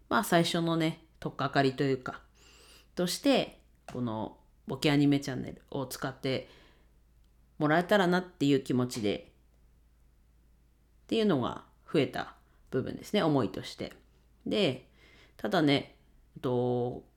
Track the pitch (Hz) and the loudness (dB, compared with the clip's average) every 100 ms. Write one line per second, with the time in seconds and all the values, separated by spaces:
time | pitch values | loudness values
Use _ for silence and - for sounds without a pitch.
0 | - 233 202 175 170 175 165 165 160 160 | -4 -2 2 2 2 0 0 0 -2 -4
1 | - - 147 - 135 147 135 131 139 131 | -12 -12 -10 -6 -2 2 2 2 0 -2
2 | 127 - - _ - - - - _ - | -4 -12 -16 _ -20 -20 -20 -20 _ -4
3 | 175 - 285 240 - - _ _ - - | -4 0 2 2 2 -8 _ _ -12 -6
4 | 120 110 104 - _ _ - 131 156 143 | -4 -4 -6 -10 _ _ -10 -2 2 4
5 | 143 143 143 127 123 - - 143 131 - | 4 2 -2 -8 -10 -14 -10 -8 -8 -8
6 | 135 127 135 127 - - - _ _ _ | -10 -6 -4 -4 -6 -18 -20 _ _ _
7 | _ _ _ _ _ - 151 160 175 208 | _ _ _ _ _ -2 2 2 4 2
8 | 175 180 185 - 143 135 131 123 123 123 | 4 2 -2 -2 2 2 2 -2 -2 -2
9 | 104 92 - _ _ _ _ _ _ _ | -2 -4 -6 _ _ _ _ _ _ _
10 | _ _ _ _ _ _ _ _ _ _ | _ _ _ _ _ _ _ _ _ _
11 | - 220 214 147 104 60 - _ - 165 | -2 2 4 4 0 -6 -14 _ -2 0
12 | 131 - - - _ _ - 131 - - | 0 -2 -10 -12 _ _ -6 -4 -4 -8
13 | - 208 165 143 107 - - - - - | -2 0 4 2 0 -4 -10 -10 -12 -12
14 | _ _ _ _ - 214 180 127 - _ | _ _ _ _ -4 0 0 0 -10 _
15 | - - - - 220 196 151 143 - - | -20 -20 -20 -10 -2 2 4 2 0 -14
16 | _ _ _ - 135 123 123 123 120 - | _ _ _ -8 -2 0 0 0 -2 -6
17 | - | -14